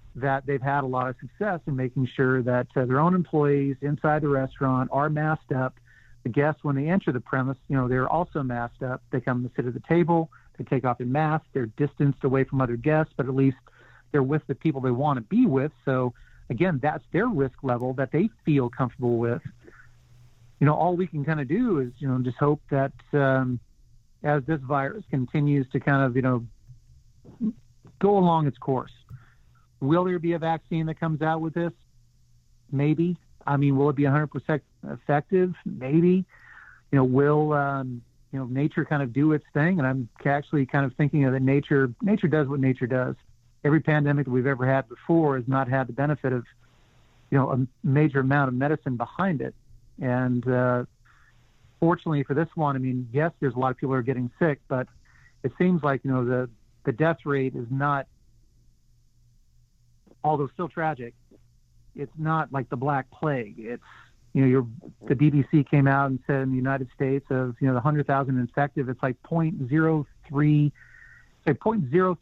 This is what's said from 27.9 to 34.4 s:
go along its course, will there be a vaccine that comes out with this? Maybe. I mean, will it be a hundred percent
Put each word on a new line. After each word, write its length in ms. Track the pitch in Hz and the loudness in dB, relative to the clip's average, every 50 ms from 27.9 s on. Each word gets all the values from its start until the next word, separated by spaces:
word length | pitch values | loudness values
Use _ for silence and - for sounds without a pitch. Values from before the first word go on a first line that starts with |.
| - - | -6 0
go 180 | - 202 208 196 | 2 2 4 4
along 280 | 180 175 165 160 156 | 4 4 4 2 0
its 120 | 139 - - | -2 -4 -4
course, 340 | - - 131 123 - - - - - - - - - - - _ _ _ _ _ _ _ _ - | -4 -2 -2 -2 -4 -8 -14 -20 -20 -20 -20 -20 -20 -20 -20 _ _ _ _ _ _ _ _ -4
will 240 | 139 135 156 175 180 | 0 2 2 2 2
there 160 | 185 180 175 | 0 -2 -2
be 140 | 160 170 170 | -2 -2 -2
a 40 | 165 | -2
vaccine 480 | 156 165 160 156 - - 180 165 160 | -2 -2 -2 -4 -4 -4 -4 -2 -2
that 140 | 160 156 - | -4 -4 -4
comes 220 | 170 165 156 139 | -4 -4 -2 0
out 180 | 156 156 160 160 | 0 -2 -2 -2
with 140 | 160 160 151 | -4 -4 -4
this? 180 | 170 170 170 165 _ - _ _ - _ _ _ _ _ _ _ _ _ _ _ _ _ - | -4 -4 -4 -6 _ -20 _ _ -20 _ _ _ _ _ _ _ _ _ _ _ _ _ -6
Maybe. 460 | 139 135 143 151 156 147 165 180 175 - _ _ _ - - | -2 0 2 2 2 2 0 0 -2 -4 _ _ _ -8 -4
I 120 | - 143 | -2 0
mean, 200 | 139 143 143 139 | 2 4 4 4
will 140 | 135 143 147 | 4 2 2
it 60 | 143 | 2
be 80 | 131 143 | 2 2
a 60 | 139 | 2
hundred 160 | 135 151 151 147 | 2 2 0 -2
percent 340 | - 143 | -6 -6